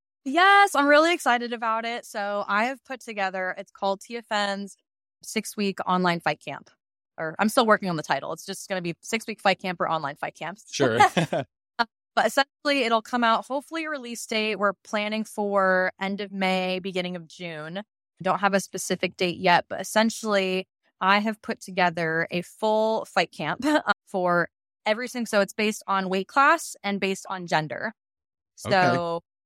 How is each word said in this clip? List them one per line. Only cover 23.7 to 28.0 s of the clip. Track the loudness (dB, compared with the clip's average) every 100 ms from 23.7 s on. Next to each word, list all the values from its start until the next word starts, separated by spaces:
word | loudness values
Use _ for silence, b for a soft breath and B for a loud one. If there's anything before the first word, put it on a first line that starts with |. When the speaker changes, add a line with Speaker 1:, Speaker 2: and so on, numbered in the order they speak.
| 2 2 -2 _
Speaker 1:
for | -2 2 2 0 _ _ _ -2
every | -2 -4
single, | -6 0
so | 2
it's | 2
based | 0 -2 -2 -2
on | -2 0
weight | -2 0
class | 4 4 4 -2 -8
and | -6 -2
based | -2 -4 -8
on | -10 0
gender. | 0 0 -6 -8 -10